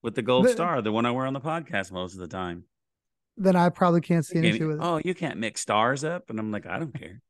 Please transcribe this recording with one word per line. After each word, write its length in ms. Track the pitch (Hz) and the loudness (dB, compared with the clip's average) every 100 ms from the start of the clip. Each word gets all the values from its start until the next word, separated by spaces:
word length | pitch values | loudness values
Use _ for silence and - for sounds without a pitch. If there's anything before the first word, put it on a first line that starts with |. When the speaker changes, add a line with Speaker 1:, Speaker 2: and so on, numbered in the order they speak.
Speaker 1:
With 100 | 120 | -4
the 80 | 107 | -4
gold 240 | 110 127 240 | 2 6 6
Speaker 2:
Then 80 | |
Speaker 1:
star, 300 | 233 175 147 | 4 0 0
the 80 | 107 | 2
one 160 | 110 120 | 2 2
I 40 | |
wear 140 | 123 131 | 0 -2
on 80 | |
the 80 | 135 | -4
podcast 500 | 139 165 151 101 95 | -4 -6 -4 -6 -4
most 220 | 90 92 | -6 -8
of 60 | 92 | -8
the 80 | 87 | -10
time. 380 | 92 90 85 - _ _ _ _ _ _ - | -6 -6 -8 -14 _ _ _ _ _ _ 0
Speaker 2:
Then 200 | 190 180 | 2 4
I 140 | 175 | 4
probably 320 | - 180 170 | 4 4 4
can't 220 | - 170 | 2 0
see 140 | 147 165 | 0 2
an 60 | |
Speaker 1:
You 60 | 160 | 2
can't, 100 | 107 | 2
Speaker 2:
issue 60 | 156 | -2
with 100 | 151 | -2
it. 60 | |
Speaker 1:
"Oh, 180 | 170 160 | -2 -2
you 120 | 165 180 | -2 -4
can't 240 | 156 95 | -6 -4
mix 220 | 110 - | -6 -6
stars 420 | - 104 117 139 | 0 2 2 0
up." 260 | 156 175 - | -4 -6 -8
And 80 | 110 | -6
I'm 140 | 107 | -4
like, 160 | 104 85 | -6 -6
"I 100 | 90 | -6
don't 160 | 160 | -6
care. 260 | 123 80 95 _ | -10 -16 -20 _